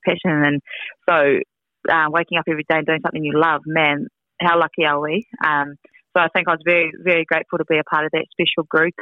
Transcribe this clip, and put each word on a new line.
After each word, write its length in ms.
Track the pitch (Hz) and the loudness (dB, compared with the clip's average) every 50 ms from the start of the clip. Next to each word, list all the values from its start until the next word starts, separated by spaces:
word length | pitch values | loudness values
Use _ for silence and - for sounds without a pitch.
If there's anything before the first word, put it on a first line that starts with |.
| - | -4
passion. 380 | 185 170 170 - 180 156 151 147 | -4 -2 -2 -2 0 0 2 2
And 160 | 147 147 139 - - - - - - - _ - - | 2 0 -2 -4 -8 -16 -14 -14 -16 -14 _ -2 2
so, 300 | 170 156 143 143 131 82 - _ _ _ _ _ _ _ - - | 2 4 4 4 2 2 0 _ _ _ _ _ _ _ -2 0
uh, 160 | 165 165 156 151 | 0 2 2 0
waking 260 | 156 170 170 - 175 | 0 -2 -2 -2 -4
up 80 | 165 - | -4 -2
every 160 | 175 160 151 151 - | -4 -4 -4 -2 -2
day 80 | 160 | 0
and 80 | 156 151 | 0 0
doing 140 | 160 160 156 143 | 0 -2 -2 -2
something 200 | 165 - 160 156 | -4 -4 -4 -4
you 100 | 147 147 151 | -2 2 2
love, 220 | 160 165 151 139 147 | 2 2 2 0 -2
man, 400 | 151 160 160 156 147 143 147 - - _ _ _ _ _ - | -4 0 0 2 2 0 0 -4 -8 _ _ _ _ _ -2
how 200 | 170 175 170 170 | 0 2 2 2
lucky 260 | 160 156 - 175 156 | 2 0 0 -2 0
are 140 | 151 147 147 | 0 0 0
we? 240 | 151 151 165 208 - _ - - - | -2 -2 -4 -4 -6 _ -8 -4 -2
Um, 320 | 156 151 143 143 143 147 - _ - _ _ _ _ - | 0 0 0 -2 -4 -8 -18 _ -20 _ _ _ _ 0
so 80 | 180 165 | 0 0
I 40 | 165 - | 2 0
think 120 | 185 170 | -2 0
I 40 | 175 | 0
was 100 | 165 160 156 | -2 -2 0
very, 260 | 170 175 170 165 160 - - 165 | 0 2 2 2 -2 -4 -4 0
very 200 | 180 170 165 160 | 0 0 0 0
grateful 340 | - 160 160 - - 175 165 | 0 -2 -2 -2 -4 -4 -4
to 60 | 156 - | -2 0
be 80 | 160 | 0
a 60 | 151 151 | -2 0
part 200 | - 165 151 151 | 0 0 0 0
of 60 | 151 165 | 0 -2
that 120 | 156 - - | -4 -4 -4
special 340 | - - 175 - - 170 156 | -4 -4 -2 -2 -2 -2 -4
group, 260 | - - 160 160 175 - - | 0 0 0 0 0 -2 -4